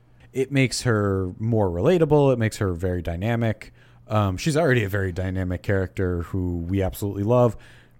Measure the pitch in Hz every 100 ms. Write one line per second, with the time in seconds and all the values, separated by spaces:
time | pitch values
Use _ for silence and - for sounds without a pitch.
0 | _ - - 131 131 139 127 - 123 110
1 | 104 95 92 107 113 113 98 85 117 180
2 | 156 147 139 123 110 - 101 85 92 90
3 | 85 85 107 117 117 104 - - - -
4 | - 107 101 92 165 147 165 123 101 101
5 | 95 87 92 92 92 90 - 98 92 -
6 | 90 87 85 95 90 87 85 98 92 -
7 | 101 101 101 123 120 - - - - -